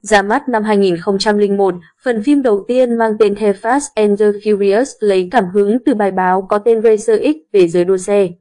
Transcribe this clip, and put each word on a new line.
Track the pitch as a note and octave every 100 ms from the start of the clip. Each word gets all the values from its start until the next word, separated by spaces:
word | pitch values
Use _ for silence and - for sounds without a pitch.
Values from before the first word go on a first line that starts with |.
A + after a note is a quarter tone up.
Ra | G#3 G#3
mắt | G3 A#3 -
năm | A3+
hai | G#3+ G3+
nghìn | G3 E3+
không | F#3+ G3
trăm | G#3+ G#3
linh | G3+ G3
một, | G3 F3+ - _
phần | C4 A3+
phim | G#3 C#4+
đầu | B3+ G3+ F#3+
tiên | B3 B3
mang | A#3 A3+ G#3+
tên | G#3
The | G3+ G#3+
Fast | F#3+ A3+ C#4 C#4+
and | - G#3 G3+
the | G#3
Furious | G3+ G#3+ G3+ G3+ G3+ C4+ -
lấy | G#3 F#3+ F3+
cảm | B3 F3+
hứng | G3+ G3+ A#3+ D4
từ |
bài | A3 G3+
báo | F#3 F#3 F#3 F#3+
có | G#3
tên | G#3+ A3+
Racer | A3+ G#3+ G#3+ G#3+
X | C#4 D4+ _
về | G3+ F3
giới | F3+
đua | F3 F#3+
xe | F#3 G3+ F#3 F3